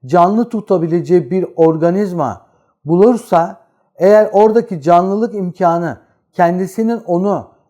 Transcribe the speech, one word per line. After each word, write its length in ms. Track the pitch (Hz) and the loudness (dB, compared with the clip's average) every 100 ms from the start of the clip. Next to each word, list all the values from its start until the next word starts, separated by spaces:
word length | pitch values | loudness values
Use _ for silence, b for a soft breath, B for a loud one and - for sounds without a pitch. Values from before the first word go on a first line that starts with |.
| 127 | 0
canlı 420 | 175 175 220 233 | 2 2 0 -2
tutabileceği 800 | 214 202 185 160 170 147 180 127 | -6 -2 -2 0 -4 0 0 0
bir 160 | 190 175 - | -4 -4 2
organizma 880 | 160 160 170 185 208 175 131 98 _ _ _ _ | 2 2 -2 -2 -4 -4 -6 -8 _ _ _ _
bulursa, 760 | 139 175 220 240 - 170 175 196 _ _ _ - | -2 2 4 2 0 0 0 -10 _ _ _ -2
eğer 320 | 185 214 214 | 4 4 4
oradaki 480 | 196 220 226 226 175 | 2 2 2 -2 -6
canlılık 540 | 143 226 190 202 220 | 2 2 2 -2 -4
imkanı 640 | 202 180 - 175 170 170 117 _ _ _ | -6 -8 -2 -2 0 -4 -10 _ _ _
kendisinin 680 | - 170 180 185 - 226 233 196 | -2 0 0 -6 -4 -4 -4 -4
onu 420 | 175 202 170 101 _ | -2 -2 -4 -8 _